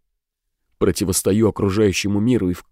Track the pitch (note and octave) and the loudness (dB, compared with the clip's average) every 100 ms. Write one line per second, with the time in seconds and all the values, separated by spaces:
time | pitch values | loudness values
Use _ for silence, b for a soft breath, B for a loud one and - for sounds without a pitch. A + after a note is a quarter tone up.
0 | _ _ _ _ _ _ _ _ G2 F2 | _ _ _ _ _ _ _ _ -2 0
1 | F2 F#2 G2+ G2+ A2 - G2+ F#2+ G#2+ F2 | -2 -2 0 2 2 0 -2 2 2 0
2 | G2 G2+ A2 B2 F#2 F2 - | -2 -2 0 0 0 -4 -10